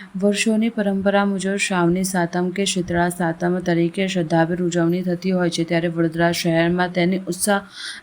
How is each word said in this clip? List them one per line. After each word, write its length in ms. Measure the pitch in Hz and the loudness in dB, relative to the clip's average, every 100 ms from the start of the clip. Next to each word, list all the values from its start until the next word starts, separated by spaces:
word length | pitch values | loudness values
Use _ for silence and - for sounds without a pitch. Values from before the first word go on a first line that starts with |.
| - 190 | -12 -2
વર્ષોની 480 | 202 202 233 220 226 | 0 2 0 2 0
પરંપરા 560 | 226 202 196 196 196 | 0 -2 0 2 2
મુજબ 320 | 202 196 185 202 | 2 0 -2 -2
શ્રાવણી 480 | - 185 170 180 | -2 2 2 2
સાતમ 460 | 185 185 170 180 180 | 0 0 0 0 -2
કે 140 | 180 | -2
શીતળા 440 | 196 190 175 175 175 | -2 -2 -2 0 0
સાતમ 500 | 175 170 165 175 185 | 0 -2 -2 -2 -2
તરીકે 480 | 180 170 170 170 190 | 0 2 0 0 -2
શ્રદ્ધાભેર 560 | 190 160 170 165 175 | 0 0 2 2 0
ઉજવણી 400 | 175 170 165 175 | -2 2 2 2
થતી 280 | 185 175 190 | -2 -2 0
હોય 200 | 185 175 | 0 0
છે, 140 | 170 | 0
ત્યારે 240 | 165 170 170 | -2 0 0
વડોદરા 440 | 165 170 160 170 | 0 0 2 0
શહેરમાં 600 | 170 170 165 170 180 180 | 2 0 2 2 2 0
તેની 260 | 180 175 185 | 0 0 0
ઉત્સાહ 420 | 185 175 - 202 196 - - - | -4 -4 0 0 -2 -16 -14 -14